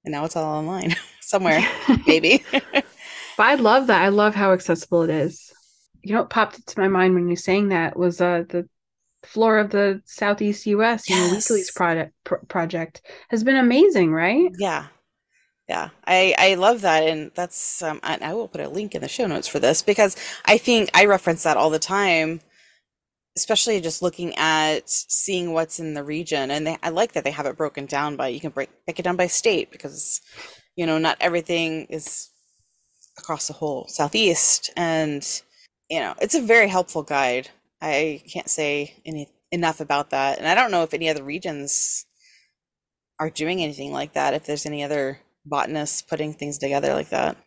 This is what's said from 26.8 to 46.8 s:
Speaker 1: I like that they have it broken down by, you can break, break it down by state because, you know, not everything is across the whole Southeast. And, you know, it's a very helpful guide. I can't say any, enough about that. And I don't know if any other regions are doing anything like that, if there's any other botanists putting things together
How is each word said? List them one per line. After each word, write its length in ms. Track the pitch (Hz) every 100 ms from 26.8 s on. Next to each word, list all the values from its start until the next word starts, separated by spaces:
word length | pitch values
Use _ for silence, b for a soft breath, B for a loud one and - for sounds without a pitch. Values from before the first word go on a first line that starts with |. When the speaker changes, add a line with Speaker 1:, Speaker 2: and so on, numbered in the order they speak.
Speaker 1:
I 60 | 165
like 240 | 165 233
that 100 | 160
they 80 | 139
have 140 | 147 139
it 100 | 120
broken 300 | 151 - 139
down 280 | 143 147 143
by, 120 | 135
you 100 | 127
can 120 | 160
break, 180 | 135 131 _ -
break 140 | 165
it 20 |
down 140 | 180 180
by 100 | 180
state 460 | - 226 175 -
because, 480 | - 139 143 - - B B B B B -
you 100 | 165
know, 120 | 160
not 180 | 160 -
everything 680 | 175 170 165 170 165 160 -
is 380 | 156 - - - _ _ _ _ _ _ _ _ -
across 300 | - 156 -
the 60 |
whole 340 | 151 151 131 -
Southeast. 840 | - 147 220 208 160 - - - -
And, 480 | 170 160 156 143 - - _ b b _ _
you 120 | 160
know, 140 | 110 -
it's 140 | 214
a 60 | 330
very 260 | 226 233 202
helpful 360 | 185 180 160
guide. 440 | 143 143 131 123 131 _ _ _
I 420 | 156 143 156 143 -
can't 180 | 175 -
say 460 | - 147 143 147 _ -
any, 220 | 156 143 _ _
enough 280 | 170 165 156
about 300 | 151 143 143
that. 280 | 139 135 -
And 100 | 156
I 60 | 196
don't 160 | 247
know 100 | 180
if 120 | 160
any 140 | - 165
other 140 | 147
regions 840 | 135 160 180 147 143 - - - - b b b b b _ _ _ _ _ -
are 100 | 160
doing 320 | - 156 185
anything 300 | 156 139 139
like 220 | 143 147
that, 200 | 147 139
if 120 | 139 -
there's 200 | 147 151
any 160 | 147
other 380 | 143 147 135 139 _ _ 147
botanists 560 | 143 - 151 147 -
putting 300 | - 160 151
things 260 | 151 147 143
together 340 | 139 139